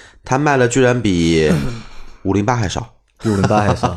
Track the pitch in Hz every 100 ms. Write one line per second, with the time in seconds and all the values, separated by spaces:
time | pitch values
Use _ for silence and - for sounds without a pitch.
0 | - - - 131 151 135 120 131 123 120
1 | 104 90 82 80 78 76 67 60 - -
2 | - - 98 98 104 120 92 - 117 _
3 | _ _ 113 98 95 107 104 - -